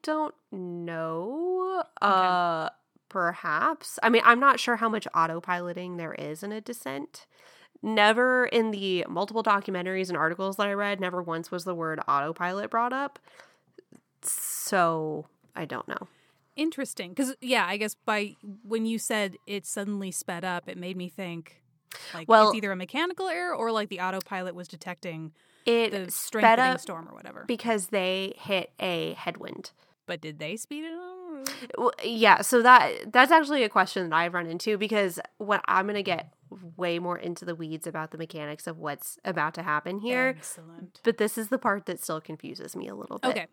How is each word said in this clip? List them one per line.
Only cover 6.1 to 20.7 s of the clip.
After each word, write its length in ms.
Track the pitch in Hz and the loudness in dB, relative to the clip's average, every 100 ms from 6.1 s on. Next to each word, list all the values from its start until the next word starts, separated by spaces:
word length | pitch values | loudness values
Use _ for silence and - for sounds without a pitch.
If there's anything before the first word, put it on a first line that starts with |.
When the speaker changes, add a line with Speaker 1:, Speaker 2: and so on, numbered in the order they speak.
| - | -8
Speaker 1:
is 280 | 147 160 | -8 -8
in 80 | 202 | -8
a 80 | 214 | -8
descent. 680 | 214 233 262 269 - - - _ - - - _ | -10 -10 -8 -8 -10 -14 -20 _ -20 -20 -20 _
Never 680 | 214 220 208 220 254 254 247 | 0 6 6 8 6 4 4
in 240 | 233 220 | 2 2
the 340 | 202 196 180 - | 0 0 0 0
multiple 360 | 175 202 220 | -2 -2 0
documentaries 640 | 220 202 196 185 180 190 185 | 2 2 2 -4 -2 -4 -2
and 80 | 165 | 0
articles 400 | 160 175 190 196 | 0 0 -4 -2
that 100 | 202 | -2
I 60 | |
read, 260 | 202 202 196 | 0 -2 -2
never 220 | 185 175 | -2 -4
once 280 | 170 165 170 | -4 -4 -4
was 140 | 180 | -6
the 120 | 175 170 | -4 -4
word 260 | 160 156 - | -4 -4 0
autopilot 600 | 143 147 165 175 196 208 | 0 0 -2 -4 -4 -2
brought 220 | 226 240 | 0 0
up. 280 | 262 277 - _ - - _ _ - - - _ _ | -2 -6 -8 _ -20 -20 _ _ -20 -20 -20 _ _
So, 1040 | - - - - - 196 170 160 156 151 151 _ _ - | -6 -6 -6 -6 0 2 2 2 -4 -6 -8 _ _ -10
I 100 | 156 | -8
don't 220 | 127 - | -8 -8
know. 200 | - - _ _ _ _ - | -10 -10 _ _ _ _ -4
Speaker 2:
Interesting. 580 | 311 320 254 - 180 | -4 -4 -8 -8 -8
'Cause, 220 | 190 254 269 | -4 -4 -4
yeah, 240 | 254 247 180 | 0 2 2
I 100 | 202 | -2
guess 180 | 214 - | -4 -6
by, 400 | - 214 202 - 202 202 | -2 -2 -2 -10 -18 -16
when 220 | 220 226 226 | -4 -2 0
you 120 | 226 | -2
said 400 | - 220 196 180 - | -2 -2 -2 -6 -10
it 200 | 202 - | -8 -8
suddenly 460 | - 202 202 190 | -6 -6 -6 -6
sped 320 | - - 170 185 | -8 -6 -6 -4
up, 220 | 175 | -4
it 80 | 180 | -8